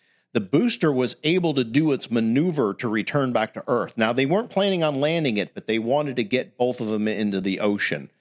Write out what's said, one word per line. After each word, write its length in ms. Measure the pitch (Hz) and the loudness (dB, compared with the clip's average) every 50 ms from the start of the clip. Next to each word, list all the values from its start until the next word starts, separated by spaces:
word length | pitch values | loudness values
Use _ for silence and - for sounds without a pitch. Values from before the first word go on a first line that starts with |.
| _ _ _ _ _ _ _ | _ _ _ _ _ _ _
The 80 | 233 | -4
booster 500 | 202 - - 151 240 240 226 - - 156 | -2 2 2 2 2 2 0 0 0 0
was 240 | 139 127 127 117 - - - | 2 2 0 -2 -2 -2 0
able 300 | 156 175 185 175 170 147 | 0 0 2 2 0 0
to 80 | 135 123 | 0 -2
do 280 | 113 113 143 160 156 | 0 0 2 2 2
its 200 | 139 123 - - | 2 0 -2 -2
maneuver 600 | 120 120 113 113 117 135 160 185 165 147 120 101 98 | -2 0 2 2 2 2 2 0 0 0 0 0 0
to 120 | - - 117 | -2 -4 -2
return 440 | 104 110 98 - - 147 135 127 | -2 -2 -2 0 0 0 0 2
back 220 | 120 113 110 110 - | 0 0 -2 -2 -4
to 80 | 107 - - | -10 -2 0
Earth. 300 | 123 120 95 85 - - | 0 0 0 -2 0 0
Now, 160 | 110 110 123 | 2 2 4
they 120 | 123 135 135 | 2 2 2
weren't 220 | 165 208 240 - | 2 0 0 -2
planning 320 | - 190 202 202 190 180 160 | 0 0 2 2 2 2 0
on 160 | 151 143 135 | 0 0 0
landing 380 | 143 151 165 170 160 135 110 104 | 0 0 0 0 0 0 0 0
it, 160 | 92 - - | -2 -4 -8
but 100 | 104 - | -12 -4
they 140 | - 110 113 | -2 -2 -2
wanted 360 | 110 117 131 147 151 143 127 127 | 0 0 0 0 0 -2 -2 -4
to 60 | 117 | -2
get 340 | 101 123 127 127 - _ _ | 0 -2 -2 -2 -4 _ _
both 220 | 123 123 123 - | -2 -2 0 -2
of 60 | 120 107 | -4 -2
them 200 | 110 107 107 110 | -2 0 0 0
into 340 | 107 101 110 104 98 95 | 0 0 -2 0 0 0
the 180 | 92 98 95 - | 0 -2 -2 0
ocean. 520 | - 104 104 98 - - - 73 67 - _ _ | 0 0 0 0 0 -2 -4 -4 -6 -12 _ _